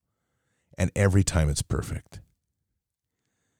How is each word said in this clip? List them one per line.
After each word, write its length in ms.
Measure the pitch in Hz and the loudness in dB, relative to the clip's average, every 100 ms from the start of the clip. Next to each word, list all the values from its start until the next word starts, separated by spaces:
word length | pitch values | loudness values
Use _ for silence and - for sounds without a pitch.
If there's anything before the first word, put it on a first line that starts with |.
| _ _ _ _ _ _ _ - | _ _ _ _ _ _ _ -4
And 140 | 92 | -4
every 300 | - 101 98 | 2 2 4
time 240 | 92 87 76 | 2 2 0
it's 140 | 71 | -2
perfect. 580 | - - - - - - - _ _ _ _ _ _ _ _ _ _ _ _ _ | -4 -4 -6 -8 -12 -20 -20 _ _ _ _ _ _ _ _ _ _ _ _ _